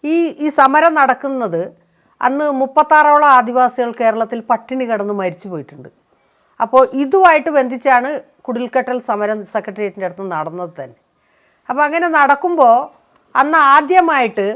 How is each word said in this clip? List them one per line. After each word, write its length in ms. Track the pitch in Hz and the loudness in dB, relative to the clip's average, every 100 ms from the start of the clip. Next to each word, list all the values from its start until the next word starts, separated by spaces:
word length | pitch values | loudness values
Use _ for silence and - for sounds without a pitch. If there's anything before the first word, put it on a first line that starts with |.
| 294 | -2
ഈ, 20 | 330 330 - 294 | -2 -2 -4 -4
ഈ 20 | 302 | 2
സമരം 340 | 277 294 330 311 | 4 4 2 2
നടക്കുന്നത് 640 | 269 247 277 269 214 165 185 _ _ _ _ _ 254 | 0 0 -4 -6 -4 -4 -6 _ _ _ _ _ -4
അന്ന് 200 | 277 302 262 | -2 -4 -2
മുപ്പത്താറോളം 680 | 262 302 302 311 302 294 294 262 | -2 0 2 4 4 4 6 4
ആദിവാസികൾ 520 | 233 247 247 247 240 233 | 2 0 0 0 -6 -2
കേരളത്തിൽ 380 | 226 226 220 240 226 | -2 -2 -6 -8 -4
പട്ടിണി 340 | 226 - 262 247 | -4 -4 -8 -4
കിടന്ന് 260 | 220 202 202 | -4 -4 -4
മരിച്ചു 260 | 185 165 202 | -6 -8 -12
പോയിട്ടുണ്ട്. 360 | 170 135 143 123 _ _ _ _ _ _ _ | -12 -14 -20 -20 _ _ _ _ _ _ _
അപ്പോൾ 200 | 226 254 254 262 | 0 2 2 0
ഇതുമായിട്ട് 480 | 277 381 370 311 330 294 | 0 4 4 4 2 -2
ബന്ധിച്ചാണ് 520 | 254 247 262 247 262 294 - _ - | -2 -2 0 2 0 -8 -12 _ -10
കുടിൽകെട്ടൽ 520 | 240 247 262 254 247 247 | -8 -4 -4 -4 -8 -6
സമരം 300 | 208 208 214 196 | -4 -4 -6 -8
സെക്രട്ടേറിയറ്റിൻ്റെ 540 | 220 202 202 202 202 185 | -10 -10 -8 -10 -6 -10
അടുത്ത് 160 | 175 190 160 | -8 -8 -8
നടന്നത് 380 | 156 175 175 165 | -8 -10 -14 -14
തന്നെ. 180 | 131 120 _ _ _ _ _ _ - | -18 _ _ _ _ _ _ _ -8
അപ്പോൾ 140 | 262 294 | -2 -2
അങ്ങനെ 200 | 330 349 311 | 0 -2 2
നടക്കുമ്പോൾ 560 | 269 285 349 339 247 233 294 _ _ _ _ - | 2 2 0 2 4 4 0 _ _ _ _ -2
അന്ന് 180 | 285 320 285 285 | 0 2 4 4
ആദ്യമായിട്ട് 720 | 294 370 339 285 233 - 202 | 4 2 2 0 -2 -2 -6